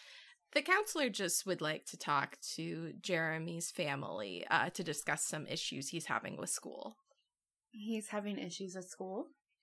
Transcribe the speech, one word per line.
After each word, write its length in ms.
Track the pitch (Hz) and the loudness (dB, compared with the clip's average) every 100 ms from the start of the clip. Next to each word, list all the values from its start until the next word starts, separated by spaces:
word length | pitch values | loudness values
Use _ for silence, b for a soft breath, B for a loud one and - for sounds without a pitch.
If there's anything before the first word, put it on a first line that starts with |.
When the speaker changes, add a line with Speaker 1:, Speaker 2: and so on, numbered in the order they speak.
| B B B B _ | B B B B _
Speaker 1:
The 80 | 294 | 2
counselor 480 | 294 392 415 330 254 | 6 6 6 4 2
just 360 | 196 180 - 190 | 4 4 4 4
would 140 | 175 | 2
like 260 | 156 156 - | 2 0 -4
to 100 | - | -8
talk 400 | - 143 - - - - | 2 4 2 -4 -8 -4
to 380 | 165 160 165 - | -4 -2 -4 -6
Jeremy's 680 | - 170 160 160 160 170 165 | 0 2 2 0 -2 -2 -4
family, 760 | - 151 139 - 90 101 85 - | -2 0 0 -2 -4 -4 -4 2
uh, 180 | 151 180 | 4 4
to 140 | - | 0
discuss 400 | 170 147 - 151 | -2 -2 0 0
some 240 | - 156 143 | 0 -2 -2
issues 420 | 160 - 135 135 | -2 -2 -4 -4
he's 160 | 165 - | -4 0
having 320 | 110 - - | -2 -2 -6
with 140 | 175 | -2
school. 460 | - - - - - _ _ _ _ _ _ _ | -2 -4 -8 -8 -10 _ _ _ _ _ _ _
Speaker 2:
He's 380 | 220 214 220 208 | -10 -2 -2 0
having 280 | 208 202 196 | -2 -2 -2
issues 380 | 185 - 196 185 | -4 -4 -6 -6
at 80 | 180 | -10
school? 440 | - 185 196 330 _ _ _ | -8 -6 -4 -6 _ _ _